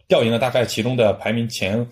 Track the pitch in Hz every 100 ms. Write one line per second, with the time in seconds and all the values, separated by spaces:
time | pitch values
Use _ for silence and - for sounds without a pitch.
0 | - 170 113 117 127 127 113 - 113 127
1 | 107 95 101 117 117 - 95 110 120